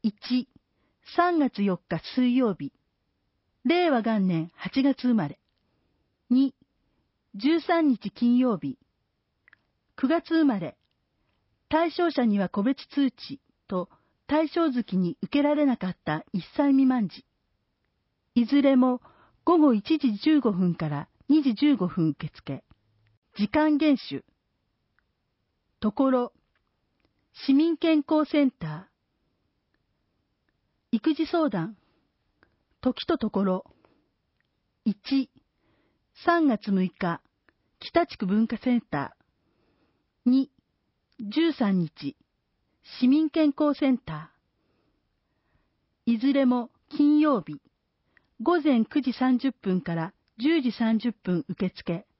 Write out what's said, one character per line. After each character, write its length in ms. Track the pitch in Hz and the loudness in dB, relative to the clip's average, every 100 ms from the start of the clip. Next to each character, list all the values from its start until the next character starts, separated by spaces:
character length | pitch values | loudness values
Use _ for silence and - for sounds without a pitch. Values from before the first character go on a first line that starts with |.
一、 460 | 220 - - 247 - _ _ _ _ _ - | -6 -6 -6 -4 -6 _ _ _ _ _ -6
三 240 | - 349 339 | 0 0 2
月 240 | 269 - | 0 0
四 160 | 202 180 _ | -2 -2 _
日 120 | 165 - - | -8 -4 -2
水 200 | 247 247 | 0 2
曜 180 | 240 | 0
日。 180 | 185 277 _ _ _ _ _ _ _ _ _ | -2 -10 _ _ _ _ _ _ _ _ _
令 280 | 247 339 349 | -2 0 2
和 120 | 247 | 0
元 240 | 226 220 185 | 0 0 0
年 240 | 165 165 - | -2 -4 -10
八 260 | - 262 | -6 0
月 240 | 277 262 254 | 0 0 0
生 80 | |
ま 140 | 226 147 | 0 -2
れ。 100 | - _ _ _ _ _ _ _ _ _ | -8 _ _ _ _ _ _ _ _ _
二、 280 | 247 269 _ _ _ _ _ _ _ _ 196 | 2 2 _ _ _ _ _ _ _ _ -4
十 240 | 262 330 | 0 0
三 260 | - 339 302 | 0 2 2
日 240 | 233 196 | 0 -6
金 260 | - 240 247 | -2 2 2
曜 220 | 254 190 | 2 -2
日。 200 | 139 - _ _ _ _ _ _ _ _ _ _ _ - | -6 -10 _ _ _ _ _ _ _ _ _ _ _ -6
九 60 | 262 | -2
月 220 | 330 - | -2 0
生 160 | 330 | 2
ま 160 | 294 202 | 2 0
れ。 160 | 160 - _ _ _ _ _ _ _ _ _ | -8 -14 _ _ _ _ _ _ _ _ _
対 220 | 311 339 | 0 0
象 220 | - 349 | 0 -2
者 120 | 277 | 0
に 140 | 240 202 | 0 0
は 100 | 180 | -2
個 140 | - | -2
別 240 | 214 269 - | -2 -4 -6
通 240 | - 269 | -2 -2
知 300 | _ - 269 _ _ _ | _ -18 -18 _ _ _
と、 240 | 185 175 _ _ _ - | -8 -8 _ _ _ -4
対 180 | 302 320 | -2 0
象 240 | 339 330 | 0 0
月 260 | 247 - 190 | -2 -4 -2
に 220 | 175 - | -2 -4
受 180 | - 285 | -4 0
け 20 | |
ら 140 | 285 302 | 0 2
れ 100 | 285 | 0
な 100 | 240 | 0
か 120 | 185 | -6
っ 80 | - | -8
た 200 | - 156 - | -6 -8 -6
一 120 | 190 - - | -10 -6 -2
歳 140 | 285 | 2
未 160 | 269 262 | 4 4
満 220 | 254 196 | 2 -2
児。 160 | - _ _ _ _ _ _ _ _ _ _ _ - | -8 _ _ _ _ _ _ _ _ _ _ _ -2
い 100 | 226 | 2
ず 160 | 285 | 2
れ 140 | 277 262 | 4 4
も 260 | 254 247 - _ _ _ | 2 0 -8 _ _ _
午 140 | - 349 | 2 4
後 160 | 302 | 4
一 240 | 220 - 320 | 2 0 0
時 160 | 262 | 0
十 240 | 202 302 302 | 0 2 2
五 140 | 240 | 2
分 240 | 180 180 165 | 0 0 0
か 120 | 156 | -6
ら 200 | 143 - _ - | -6 -10 _ 0
二 140 | 302 | 2
時 120 | 269 | 2
十 200 | 214 294 | 0 2
五 140 | 269 180 | 2 0
分 220 | - 160 | 0 -2
受 200 | 143 160 | -2 -12
付。 300 | - - 135 _ _ _ _ _ _ _ - | -12 -12 -12 _ _ _ _ _ _ _ -6
時 120 | 208 | -2
間 280 | 269 311 294 | 2 2 2
厳 200 | 311 269 | 2 2
守。 280 | - 139 _ _ _ _ _ _ _ _ _ _ _ _ _ _ _ _ | -2 -12 _ _ _ _ _ _ _ _ _ _ _ _ _ _ _ _
と 100 | 214 | -6
こ 200 | - 269 | 0 0
ろ、 200 | 254 240 _ _ _ _ _ _ _ _ _ _ - | 2 -2 _ _ _ _ _ _ _ _ _ _ -8
市 80 | - | 2
民 240 | 277 330 311 | 2 2 0
健 280 | 330 311 - | 2 2 2
康 160 | 311 | -2
セ 200 | 294 302 | 0 2
ン 80 | 277 | 0
タ 360 | _ 156 156 - _ _ _ _ _ _ _ _ _ _ _ _ _ _ _ _ _ _ _ _ | _ -12 -12 -16 _ _ _ _ _ _ _ _ _ _ _ _ _ _ _ _ _ _ _ _
ー。 40 | 226 | -2
育 180 | 320 | -2
児 120 | 302 320 | -2 -2
相 220 | 349 302 | 0 0
談。 280 | 196 175 208 _ _ _ _ _ _ _ _ _ _ | -2 -6 -10 _ _ _ _ _ _ _ _ _ _
時 220 | 254 - | -4 -4
と 140 | - 240 | -4 -4
と 120 | 220 | -2
こ 120 | - | -2
ろ。 220 | 196 185 - _ _ _ _ _ _ _ _ _ _ _ | 0 -2 -6 _ _ _ _ _ _ _ _ _ _ _
一、 440 | - 190 - 269 247 _ _ _ _ _ _ _ _ _ | -6 -6 -2 -2 -4 _ _ _ _ _ _ _ _ _
三 220 | - 339 302 | 0 2 2
月 240 | 214 - | 0 -2
六 180 | 190 185 _ | 0 -2 _
日、 240 | 180 170 _ _ _ _ _ _ | -6 -6 _ _ _ _ _ _
北 260 | - 339 339 | -2 -2 -2
地 100 | - | -4
区 100 | 185 | -2
文 200 | 208 226 | 0 0
化 120 | 220 | -2
セ 180 | 254 240 | 0 -2
ン 40 | |
タ 360 | _ 147 127 _ | _ -8 -8 _
ー。 20 | _ _ _ _ _ _ _ _ _ _ 240 | _ _ _ _ _ _ _ _ _ _ 0
二、 200 | 262 262 _ _ _ _ _ _ - | 2 0 _ _ _ _ _ _ -16
十 320 | 208 302 330 | -6 -2 -2
三 260 | - 208 190 | 0 0 0
日、 360 | 160 - 139 - _ _ _ _ _ _ - - | -2 -8 -12 -12 _ _ _ _ _ _ -20 -2
市 80 | 247 | 2
民 220 | 294 320 | 2 2
健 240 | - 202 - | 2 0 2
康 140 | 196 | -2
セ 180 | 180 269 | 0 0
ン 60 | 247 | 0
タ 340 | - 156 165 _ _ _ _ _ _ _ _ _ _ _ _ _ _ _ _ _ - | -4 -14 -14 _ _ _ _ _ _ _ _ _ _ _ _ _ _ _ _ _ -4
ー。 60 | |
い 60 | 226 | 0
ず 160 | 262 | 0
れ 100 | 277 | 2
も 260 | 262 247 240 _ _ | 2 0 -6 _ _
金 280 | - 294 302 | 0 4 4
曜 220 | 302 240 | 2 0
日、 220 | 156 147 _ _ _ _ _ _ _ _ | -4 -14 _ _ _ _ _ _ _ _
午 180 | 226 349 | 0 0
前 240 | 294 240 | 2 2
九 160 | 220 294 | 2 -2
時 140 | 254 | -2
三 240 | - 254 247 | -2 0 0
十 140 | 269 | -2
分 280 | - 196 185 | -4 -4 -2
か 140 | 170 | -2
ら 180 | 165 165 _ _ - | -6 -8 _ _ -4
十 220 | 269 330 | 0 0
時 100 | 247 | 0
三 280 | - 226 220 | -2 0 0
十 140 | 240 | -2
分 340 | - - 175 - | -6 -4 -4 -4
受 240 | 175 185 | -6 -6
付。 320 | - - 165 _ | -6 -8 -8 _